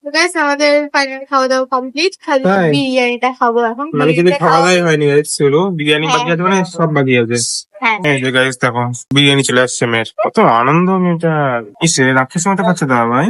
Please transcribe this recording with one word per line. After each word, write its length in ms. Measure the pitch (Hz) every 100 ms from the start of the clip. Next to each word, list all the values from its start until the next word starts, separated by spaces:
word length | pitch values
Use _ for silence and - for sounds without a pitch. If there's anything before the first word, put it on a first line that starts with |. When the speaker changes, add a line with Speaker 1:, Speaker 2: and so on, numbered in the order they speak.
| 294
Speaker 1:
তো 60 |
গাইস, 240 | 302 339 339
আমাদের 540 | 294 285 294 294 294
ফাইনাল 360 | 294 269 269 269
খাওয়া 180 | 277 262
দাওয়া 180 | 262 262
কমপ্লিট, 480 | 262 262 277 359 - -
খালি 180 | 277
Speaker 2:
তাই? 280 | 262 196 170
Speaker 1:
বিরিয়ানিটা 640 | 143 269 262 247 240 254 247
খাবো 200 | 240 233
এখন। 140 | 233
Speaker 2:
মানে 160 | 233 294
কিন্তু 160 | 311 160
Speaker 1:
বিরিয়ানিটা 320 | 160 175 185
Speaker 2:
খাওয়া 160 | 165
Speaker 1:
খাও। 80 | 165
Speaker 2:
দাওয়াই 200 | 175 180
হয়নি 260 | 175 156 147
গাইস, 300 | 143 151 -
চলো 320 | 143 147 196
বিরিয়ানি 380 | 170 147 151 156
Speaker 1:
হ্যাঁ, 120 | 151
Speaker 2:
বাকি 120 | 165
আছে, 100 | 165
মানে 140 | 180 190
Speaker 1:
হ্যাঁ। 100 | 180
Speaker 2:
সব 240 | - 160
বাকি 200 | 147 131 123
আছে। 200 | 117 120 117 - - -
Speaker 1:
হ্যাঁ। 180 | 240 214 165
Speaker 2:
এই 160 | 135
যে 100 | 131
গাইস 240 | 127 131 123
দেখো, 220 | 127 120 120 120 -
বিরিয়ানি 300 | 139 143 139
চলে 180 | 131 123
আসছে 240 | 123 - 120
মেয়ের, 200 | 117 113 - -
কত 140 | -
আনন্দ 500 | 185 117 123 160 180
মেয়েটা। 440 | 190 180 165 165 156 143 120 107 101
ইস 160 | 160 139
রে, 140 | 131
রাক্ষসের 380 | 131 131 180 185
মতো 120 | 196
খাচ্ছে 220 | 190 175 139
তো 80 | 123 117
ভাই। 180 | 123 185